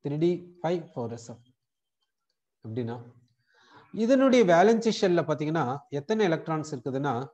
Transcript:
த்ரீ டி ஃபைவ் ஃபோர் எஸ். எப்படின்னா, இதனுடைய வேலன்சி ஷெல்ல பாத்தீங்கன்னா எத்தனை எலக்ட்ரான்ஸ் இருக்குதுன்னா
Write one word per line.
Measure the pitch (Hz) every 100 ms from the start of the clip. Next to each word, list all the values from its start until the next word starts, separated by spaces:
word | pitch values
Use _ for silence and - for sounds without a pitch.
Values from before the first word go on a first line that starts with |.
த்ரீ | 147 147 170
டி | 180 - -
ஃபைவ் | 156 175 156
ஃபோர் | - 117 113
எஸ். | - 117 _ _ _ _ _ _ _ _ _ _ _ _
எப்படின்னா, | 110 113 117 120 - _ _ _ _ _ _ - _
இதனுடைய | 190 226 269 269 247 190
வேலன்சி | 170 202 226 226 208
ஷெல்ல | 190 175 156
பாத்தீங்கன்னா | 147 151 160 123 135 _
எத்தனை | 139 139 220 196
எலக்ட்ரான்ஸ் | 156 160 156 147 131
இருக்குதுன்னா | 139 131 143 113 135